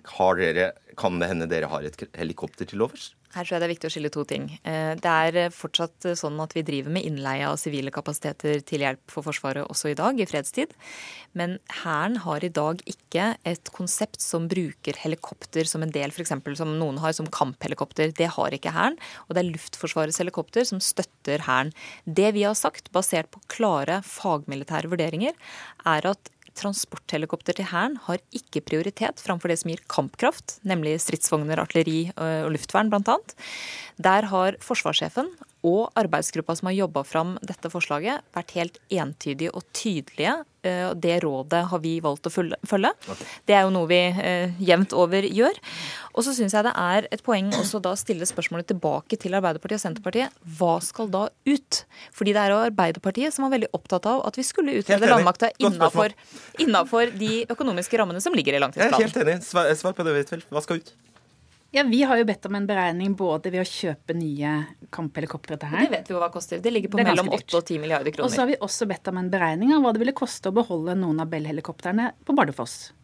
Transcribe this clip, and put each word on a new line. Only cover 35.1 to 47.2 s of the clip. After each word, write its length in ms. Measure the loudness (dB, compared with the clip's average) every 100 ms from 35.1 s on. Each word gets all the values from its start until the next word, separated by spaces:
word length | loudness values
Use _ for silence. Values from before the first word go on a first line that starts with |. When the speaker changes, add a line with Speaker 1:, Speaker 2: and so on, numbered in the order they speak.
| -2 -4 -8 -20 _ 2
Speaker 2:
og 220 | 4 2 2
arbeidsgruppa 580 | 2 2 0 -2 -4
som 140 | -2 -2
har 60 | 0
jobbet 300 | 0 -2 0
fram 260 | 0 0 -4
dette 240 | -10 -10 -8
forslaget, 540 | -4 -2 -2 -2 -4 -6
vært 220 | -10 -6
helt 220 | -4 -4 -6 -4
entydige 600 | -2 -2 -6 -6 -4 -4
og 120 | -6 -10
tydelige. 640 | -6 -2 -4 -4 -2 0 -2 -6 _
Eh, 220 | -4 -2 -2
og 140 | 0
det 160 | 0 2
rådet 400 | 0 -2 0 0 2
har 140 | -2
vi 160 | -2 -2
valgt 280 | -2 -2 -2
å 20 |
følge, 240 | -2 -2 -4
følge. 280 | 0 2 2 0 -6
Speaker 1:
Ok. 140 | -12 -12 -4 4
Speaker 2:
Det 100 | 6
er 60 |
jo 80 | 6
noe 180 | 4 4
vi, 80 | 6
eh, 540 | 4 2 0 0 0 2
jevnt 320 | 6 6 6
over 280 | 4 4 4
gjør. 360 | 2 4 4 2 -6 -12 -10 -12 -6
Og 80 | -2
så 80 | 0
synes 180 | 0 2
jeg 80 | 2
det 100 | 2
er 340 | 2 2 2 2
et 120 | -2